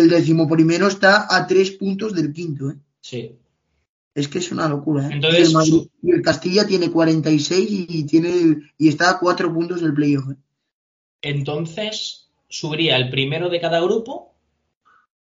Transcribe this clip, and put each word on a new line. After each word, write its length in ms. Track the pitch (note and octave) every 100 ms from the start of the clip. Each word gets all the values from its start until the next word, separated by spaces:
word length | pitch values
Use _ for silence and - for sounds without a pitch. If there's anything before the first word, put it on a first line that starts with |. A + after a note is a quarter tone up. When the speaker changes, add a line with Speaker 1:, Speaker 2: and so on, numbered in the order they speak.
Speaker 1:
el 60 | E3+
decimoprimero 800 | E3+ D3 D#3+ D3+ D#3+ D#3+ F3 G3
está 400 | F#3+ F#3+ G#3 G#3 F#3
a 120 | -
tres 240 | F#3 F#3+
puntos 420 | - G3 G3 A3
del 180 | F3 D3
quinto, 360 | D#3 E3+ C3 C3+
¿eh? 40 | - _ _
Speaker 2:
Sí. 360 | - A#2+ A2+ - _ _ _ _ _ _ _
Speaker 1:
Es 140 | C#3+ C#3+
que 120 | F3+
es 120 | -
una 160 | F#3 D#3+
locura, 400 | C#3+ D3+ C#3+ C#3
¿eh? 40 |
Speaker 2:
Entonces, 260 | C#3+ D#3 E3+
Speaker 1:
Y 40 | D#3+
el 60 |
Madrid, 180 | D#3+ D#3
Speaker 2:
su- 180 | D#3+ - -
Speaker 1:
y 80 | F3
el 100 | E3+
Castilla 440 | - - F3+ G3 G3+
tiene 240 | F#3 E3+
cuarenta 380 | E3 D#3+ D#3+ D#3
y 80 | D3+
seis 300 | C#3 F#3 G#3+
y, 140 | G3+ E3+
y 140 | E3
tiene 260 | D3 D#3+ E3+
el, 420 | F3+ E3 D3 - -
y 120 | D#3
está 220 | D3+ F3
a 80 | F3+
cuatro 320 | F3+ F3 F3
puntos 280 | E3 E3+ F3
del 120 | D#3+
playoff, 360 | C#3+ C#3+ C#3 C3+
¿eh? 40 | C3+ _ _ _ _ _ _ _ -
Speaker 2:
Entonces, 1080 | D3 C#3+ C#3 D3+ E3 - G#3+ G#3+ - - _ _ -
subiría 480 | - D#3 D#3 D#3+ B2+
el 120 | B2+
primero 400 | C#3 C3+ D#3+ F3
de 120 | E3+
cada 180 | E3+ E3+
grupo. 520 | F3+ A#3 B3+ D4+ - _ _ _ _ _ _ _ _ _